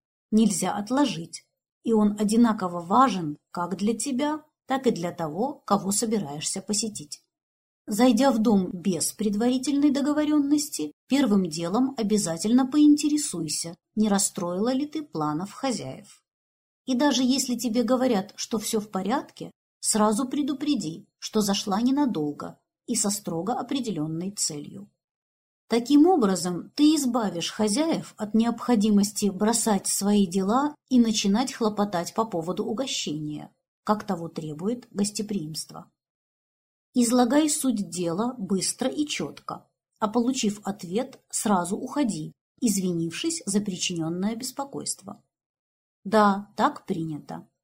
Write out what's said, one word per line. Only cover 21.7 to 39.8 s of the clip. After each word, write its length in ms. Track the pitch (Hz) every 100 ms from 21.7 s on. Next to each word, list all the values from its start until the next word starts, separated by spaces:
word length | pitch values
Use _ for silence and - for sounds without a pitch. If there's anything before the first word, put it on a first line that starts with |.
| 196
ненадолго 800 | 247 269 285 165 147 143 85 - _ _ -
и 100 | 240
со 140 | 202
строго 440 | 202 - 165 185
определённой 800 | 370 - 294 233 165 156 160 185
целью. 580 | 202 - 151 147 - 202 _ _ _ _ _ _ _ -
Таким 380 | 233 240 285 330
образом, 640 | 370 208 185 175 170 - -
ты 200 | 294 311
избавишь 560 | 262 240 208 170 165
хозяев 640 | - 214 208 320 233 - -
от 160 | 208
необходимости 960 | 220 233 233 - 240 214 202 196 - 202
бросать 580 | 180 214 233 - 196 -
свои 400 | - 202 208 190
дела 480 | 190 190 240 294 - -
и 100 | 254
начинать 540 | 233 214 208 202 277
хлопотать 600 | - 214 214 208 185 175
по 120 | - 220
поводу 400 | 170 160 170 -
угощения, 880 | 214 262 - - 151 151 151 147 _ _ _
как 220 | - 208 -
того 240 | 180 165
требует 580 | - 156 147 185 247 -
гостеприимство. 960 | 196 202 - 208 202 156 156 - 156 170 _ _ _ _ _ _ _ _ _ _
Излагай 560 | 247 233 247 247 294 311
суть 400 | - 262 214 175
дела 460 | 170 170 165 240 254
быстро 520 | 180 196 - - 262
и 160 | - 294
чётко, 640 | - 143 - - - _ _